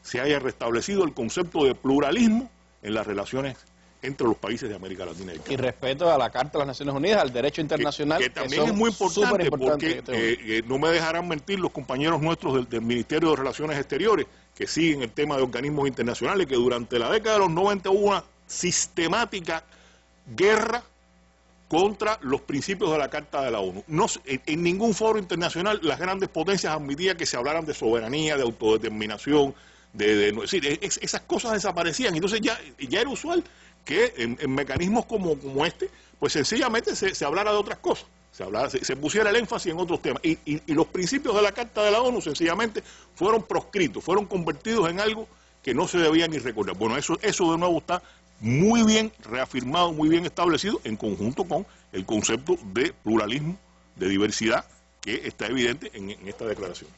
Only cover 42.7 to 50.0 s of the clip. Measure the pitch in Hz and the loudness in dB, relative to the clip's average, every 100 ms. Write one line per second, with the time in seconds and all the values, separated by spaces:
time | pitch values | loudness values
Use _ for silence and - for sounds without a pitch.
42.7 | 208 - - - - 190 226 175 175 - | -4 -10 -20 -20 -2 2 2 0 -4 -2
43.7 | 202 151 104 151 190 202 196 165 147 220 | -2 0 -2 0 0 0 -4 -2 -4 0
44.7 | 226 165 175 214 220 220 - _ _ - | 2 2 2 -2 -2 -10 -18 _ _ -4
45.7 | 123 170 175 156 160 165 151 120 107 95 | 0 0 4 4 4 2 -2 -4 -4 -4
46.7 | 92 110 131 - 165 214 - 170 165 180 | 0 0 0 -2 -2 0 2 2 2 0
47.7 | 160 - 180 - - _ _ 107 131 202 | 0 -2 -6 -6 -20 _ _ 0 4 6
48.7 | 233 214 220 220 - 110 123 131 131 123 | 6 6 4 2 -8 -8 -4 -2 -4 -2
49.7 | 170 175 151 | 2 2 2